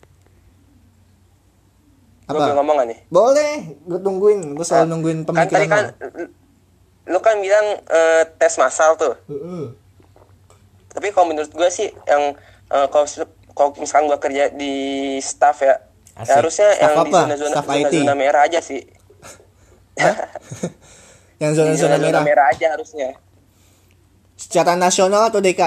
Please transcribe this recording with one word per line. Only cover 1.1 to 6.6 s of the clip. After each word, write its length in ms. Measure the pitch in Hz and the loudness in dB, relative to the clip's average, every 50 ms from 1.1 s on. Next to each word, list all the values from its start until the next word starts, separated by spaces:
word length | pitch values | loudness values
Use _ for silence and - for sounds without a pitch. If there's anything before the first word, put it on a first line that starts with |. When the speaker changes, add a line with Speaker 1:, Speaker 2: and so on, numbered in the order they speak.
| _ _ _ _ _ _ _ _ _ _ _ _ _ _ _ _ _ _ _ _ _ _ _ | _ _ _ _ _ _ _ _ _ _ _ _ _ _ _ _ _ _ _ _ _ _ _
Speaker 1:
Gua 60 | - | -8
Speaker 2:
Apa? 100 | 143 156 | -4 -2
Speaker 1:
boleh 140 | 147 131 143 | -2 0 0
ngomong 180 | 143 139 151 151 | 0 0 0 0
nggak 140 | 143 123 117 | 0 0 -2
nih? 120 | 113 - _ | -6 -12 _
Speaker 2:
Boleh, 460 | - 165 180 220 254 277 294 302 294 294 294 185 160 - - - | 0 2 4 4 4 4 2 0 -2 -4 -8 -12 -14 -18 -16 -12
gue 160 | 180 175 180 | -10 -8 -4
tungguin. 400 | 190 196 190 185 202 214 214 202 170 147 143 | -4 -4 -2 0 2 2 2 0 -2 -8 -8
Gue 100 | 151 170 | -8 -4
selalu 180 | - 170 170 | 0 0 0
Speaker 1:
Nah, 80 | 165 165 | 0 0
Speaker 2:
nungguin 280 | 165 165 160 160 160 160 | -2 -4 -4 -4 -4 -4
Speaker 1:
kan 260 | 156 170 170 160 170 | -6 -4 0 0 0
tadi 0 | 190 | 2
Speaker 2:
pemikiran 160 | - - 208 160 | 0 0 0 2
Speaker 1:
kan 160 | 208 208 208 | 0 0 -2
Speaker 2:
lo. 220 | - - - - - | -4 -8 -14 -16 -14
Speaker 1:
lu, 160 | - - 339 - _ _ _ _ _ _ | -12 -14 -14 -14 _ _ _ _ _ _